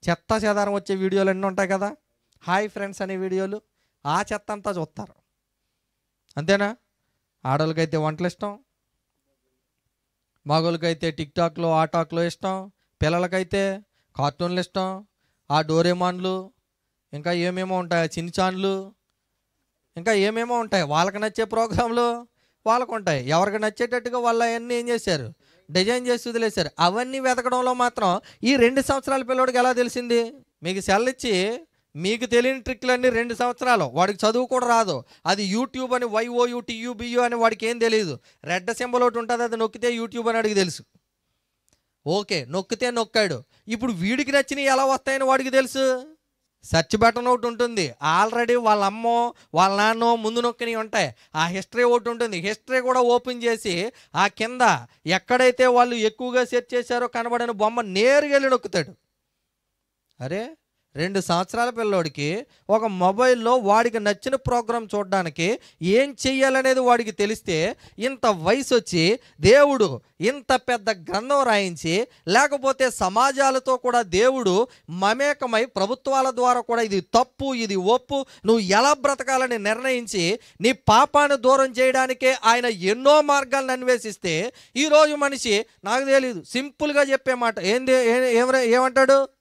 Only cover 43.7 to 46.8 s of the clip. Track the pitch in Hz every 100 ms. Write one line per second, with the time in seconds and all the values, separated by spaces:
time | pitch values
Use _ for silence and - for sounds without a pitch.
43.7 | 226 247 196 180 254 269 277 269 277 277
44.7 | 262 269 262 - 269 262 269 262 262 262
45.7 | 262 262 254 277 320 _ _ _ _ -
46.7 | 165